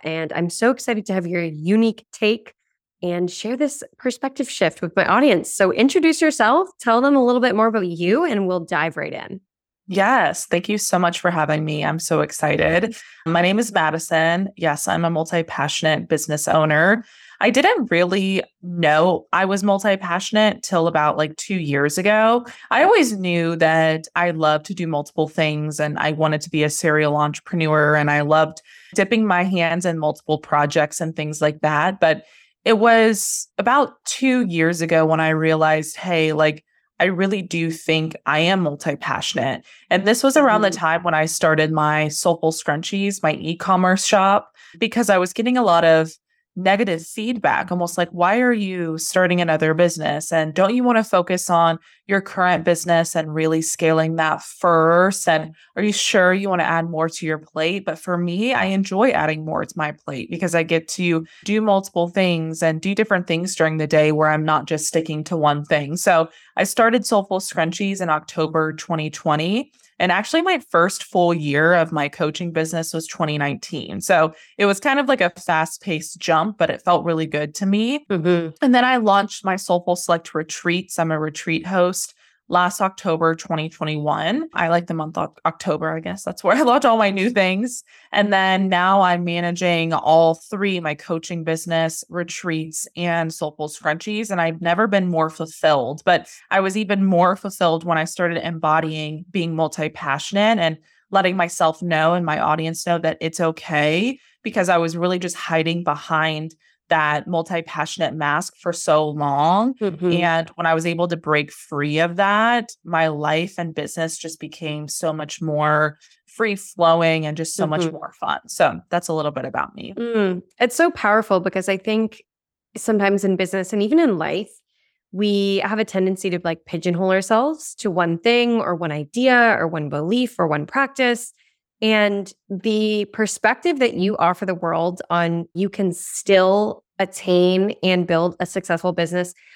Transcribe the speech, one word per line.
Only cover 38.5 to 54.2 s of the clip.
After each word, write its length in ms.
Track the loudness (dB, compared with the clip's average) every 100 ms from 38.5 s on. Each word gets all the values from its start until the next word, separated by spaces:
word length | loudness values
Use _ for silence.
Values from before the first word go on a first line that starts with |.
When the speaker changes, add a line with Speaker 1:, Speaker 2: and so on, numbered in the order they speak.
| 2
Speaker 2:
multi-passionate. 1040 | 0 -4 -6 -6 -6 -6 -4 -4 -4 -6 -12 -20 _
And 180 | 0 2
this 160 | 2
was 140 | 2 4
around 240 | 4 4
the 80 | 2
Speaker 1:
Mm-hmm. 80 | 0
Speaker 2:
time 220 | 0 0
when 120 | 0
I 100 | 0
started 480 | 0 0 2 4 2
my 360 | 2 2 2 0
Soulful 440 | 0 0 0 0
Scrunchies, 680 | -2 -4 -4 -4 -4 -4 -2
my 100 | -2 -2
e-commerce 680 | -6 -6 0 2 4 2
shop, 480 | 2 4 4 2 -2 _ -20 -6
because 300 | -2 0 2
I 80 | 2
was 160 | 2
getting 240 | -2 -2 2
a 60 |
lot 200 | 4 4
of 300 | 6 4 2 -6 _ _ _ -2
negative 440 | 0 2 0 -2 -6
feedback, 640 | -8 -6 -2 0 0 -2
almost 260 | -4 -2 -2
like, 140 | -4
"Why 300 | 0 2 4
are 120 | 2
you 460 | 0 -2 -4 -4 -4
starting 420 | -2 2 4 2
another 320 | 2 2 2
business? 600 | 4 2 2 -4 -4 -2
And 200 | -2 0
don't 220 | 2 2
you 80 | 2
wanna 220 | 2 2
focus 440 | 2 0 2 -2 2
on 300 | 4 4 2 -6 _ -2
your 120 | -2
current 440 | -2 0 2 2
business 500 | 2 0 2 2 2
and 180 | -2 -4
really 300 | -2 0 0
scaling 540 | -2 0 2 2 2
that 260 | 0